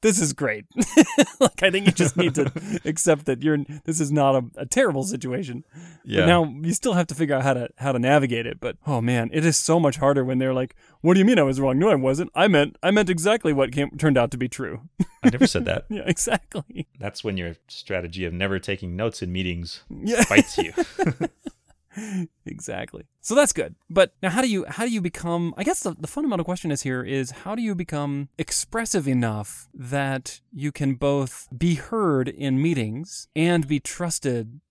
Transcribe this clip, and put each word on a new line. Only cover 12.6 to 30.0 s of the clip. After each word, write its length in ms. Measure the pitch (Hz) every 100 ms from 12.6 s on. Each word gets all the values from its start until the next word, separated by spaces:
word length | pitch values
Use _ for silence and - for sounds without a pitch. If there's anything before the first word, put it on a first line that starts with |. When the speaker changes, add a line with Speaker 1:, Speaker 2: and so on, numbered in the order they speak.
| 147 -
Speaker 1:
I 120 | 175
meant 180 | 202 190
exactly 420 | 175 170 226 165
what 200 | 143 135
came, 180 | 135 143 143
turned 180 | 156 131
out 140 | 120
to 60 | 127
be 100 | 123
true." 340 | - 120 78 139 _
<laughs> 200 | - _
Speaker 2:
I 60 | 262
never 180 | - 269
said 160 | -
that. 220 | - - -
Speaker 1:
Yeah, 140 | 208 -
exactly. 800 | 175 - 214 _ 202 - - - _
Speaker 2:
That's 240 | 104 -
when 120 | 110 95
your 200 | 87 82 _
strategy 580 | - - 95 87 87
of 80 | 90
never 260 | 85 98 95
taking 340 | - 98 92
notes 260 | 87 113 -
in 120 | 92
meetings 500 | 90 92 87 85 - _
Speaker 1:
Yeah. 320 | - 202 233 233
Speaker 2:
bites 300 | - - -
you. 140 | - -
<laughs> 40 | 349 - 370 - - _ - _ _ _ _ - 214 196 170 _ -
Speaker 1:
Exactly. 580 | - - 98 - - - _
So 140 | -
that's 180 | 240 285
good. 220 | - - - _
But 240 | 170 185 _
now 80 | 190
how 100 | 185
do 80 | 262
you, 160 | 202 -
how 200 | - 240
do 40 |
you 120 | 226
become, 500 | 175 - 170 170 170 -
I 40 |
guess 160 | 208 370
the, 120 | -
the 140 | 165 156
fundamental 360 | - 302 196
question 260 | 165 180 165
is 100 | 143
here 200 | 139 127
is 280 | 123 135 127
how 240 | 131 -
do 60 | 220
you 140 | 226
become 560 | 190 175 151 143 139 143 -
expressive 680 | 165 - - 226 226 202 139
enough 640 | 127 120 107 104 - -
that 680 | - 123 139